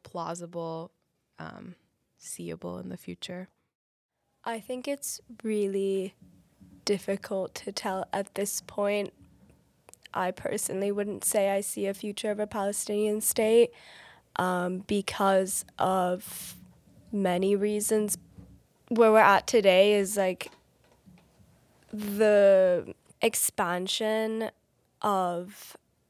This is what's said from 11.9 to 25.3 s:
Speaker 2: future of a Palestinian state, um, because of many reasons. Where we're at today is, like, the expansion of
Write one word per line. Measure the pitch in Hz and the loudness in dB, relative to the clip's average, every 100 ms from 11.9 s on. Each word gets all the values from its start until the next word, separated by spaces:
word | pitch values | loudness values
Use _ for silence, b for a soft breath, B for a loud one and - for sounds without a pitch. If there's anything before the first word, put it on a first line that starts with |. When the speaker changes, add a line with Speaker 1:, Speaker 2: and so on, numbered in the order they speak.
Speaker 2:
future | 196 208 202 214 | -4 -8 -6 -6
of | 208 | -4
a | 208 | -4
Palestinian | 214 196 202 - 208 214 214 | -2 -4 -4 -4 -2 0 0
state, | - - 220 226 233 B B B B B _ - | -2 0 4 6 4 B B B B B _ -4
um, | 185 180 180 185 | -2 -2 -4 -6
because | 202 202 196 - 196 190 190 - - - | -4 -4 -4 0 2 2 0 -4 -10 -4
of | 185 190 180 180 - - - - - - _ - - | 0 0 0 -2 -8 -14 -16 -18 -20 -20 _ -20 -8
many | 208 185 180 190 202 | -2 0 2 2 2
reasons. | 208 208 214 220 208 - - - - - _ _ _ | 0 -2 0 0 0 -4 -10 -20 -20 -20 _ _ _
Where | 233 226 | 4 8
we're | 220 | 8
at | 202 196 - | 8 6 4
today | 233 196 185 202 | 4 6 8 6
is, | 208 196 208 | 6 2 0
like, | 190 180 - - _ _ _ _ - - _ _ _ _ _ _ _ | -2 -2 -10 -16 _ _ _ _ -20 -20 _ _ _ _ _ _ _
the | 214 208 202 214 208 196 196 185 180 - - _ _ | -10 -8 2 6 8 8 8 6 4 -2 -12 _ _
expansion | 226 - - - 180 180 190 - 214 220 220 220 220 - _ _ _ _ | 0 0 -2 -2 -2 -2 -4 -2 0 0 0 -4 -6 -10 _ _ _ _
of | 214 196 180 | -2 0 0